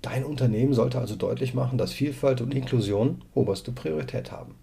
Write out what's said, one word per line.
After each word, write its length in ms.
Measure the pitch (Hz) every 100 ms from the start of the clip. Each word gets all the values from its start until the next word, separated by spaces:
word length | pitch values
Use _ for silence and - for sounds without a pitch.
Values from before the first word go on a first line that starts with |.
Dein 220 | 120 123
Unternehmen 500 | 139 139 127 107 135
sollte 240 | 123 123 127
also 160 | 113
deutlich 400 | 107 - 127 127
machen, 240 | 131 127 127
dass 140 | 123
Vielfalt 480 | - 147 135 139 127
und 120 | 120
Inklusion 720 | 135 127 123 101 101 127 175 -
oberste 360 | - 104 98 -
Priorität 640 | 123 - 156 131 - -
haben. 240 | - - -